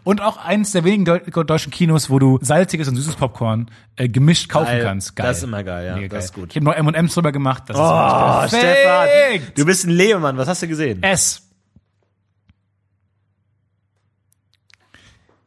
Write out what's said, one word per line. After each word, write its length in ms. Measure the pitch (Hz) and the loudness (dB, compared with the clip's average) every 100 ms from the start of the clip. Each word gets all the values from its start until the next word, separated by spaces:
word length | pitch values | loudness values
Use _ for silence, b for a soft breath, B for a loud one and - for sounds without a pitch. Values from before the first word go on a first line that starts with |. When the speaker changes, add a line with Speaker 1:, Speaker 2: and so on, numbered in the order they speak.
Speaker 1:
Und 180 | 180 202 | -4 -2
auch 140 | 208 220 | -2 -4
eines 380 | 165 208 208 | -4 -2 0
der 100 | 185 | 0
wenigen 220 | 170 208 170 | 0 2 2
Deu-, 140 | 175 175 170 151 | 0 -2 -4 -2
deutschen 260 | 156 143 | -2 -2
Kinos, 380 | - 170 156 - | -2 2 2 2
wo 100 | 135 | 2
du 200 | 135 131 | 4 2
salziges 480 | 127 156 185 160 139 | 2 2 2 -2 -4
und 80 | 123 | -4
süßes 180 | 151 - | -4 -4
Popcorn, 560 | 135 - 113 110 117 B B - | -6 -4 -4 -2 -6 B B -6
äh, 140 | 127 | -2
gemischt 400 | 110 147 170 - | 2 4 2 0
kaufen 160 | 156 151 | -2 0
Speaker 2:
Geil. 160 | 120 | 0
Speaker 1:
kannst. 320 | 113 98 - - | -2 -4 -8 -4
Geil. 120 | 123 | -4
Speaker 2:
Das 100 | 85 | -4
ist 60 | 131 | -6
immer 180 | 104 | -8
geil, 220 | 92 87 90 | -8 -8 -8
ja. 80 | 92 | -8
Speaker 1:
Mega 120 | 98 | -8
Speaker 2:
Das 20 | |
Speaker 1:
geil. 80 | 101 90 | -10 -10
Speaker 2:
ist 80 | |
gut. 160 | 98 90 | -12 -8
Speaker 1:
Ich 60 | 151 | -2
hab 60 | |
noch 100 | 147 165 | 0 0
M 120 | 151 | 0
und 60 | |
M's 200 | 160 170 | 0 0
drüber 180 | 175 156 | 0 -2
gemacht. 320 | 139 131 127 - | -2 -2 -4 -4
Das 100 | 123 | 0
Speaker 2:
Oh, 680 | 165 160 139 123 123 123 139 | 2 4 2 2 2 2 0
Speaker 1:
ist 60 | |
perfekt. 880 | - - 277 277 277 285 294 277 202 | 0 2 4 4 4 4 4 4 0
Speaker 2:
Stefan, 140 | 120 - | -4 -2
du 100 | 151 | 0
bist 200 | 185 175 | 2 0
ein 40 | |
Lebemann. 460 | 170 208 196 147 131 | 2 4 2 0 -2
Was 120 | 131 | -4
hast 120 | 180 | -4
du 60 | 170 | -6
gesehen? 340 | 156 147 95 | -4 -4 -2
Speaker 1:
S. 360 | 190 180 - - _ _ _ _ _ _ _ _ _ _ _ _ _ _ _ _ _ _ _ _ _ _ _ _ _ _ _ _ _ _ _ _ _ _ b b b b b _ | 0 0 -2 -4 _ _ _ _ _ _ _ _ _ _ _ _ _ _ _ _ _ _ _ _ _ _ _ _ _ _ _ _ _ _ _ _ _ _ b b b b b _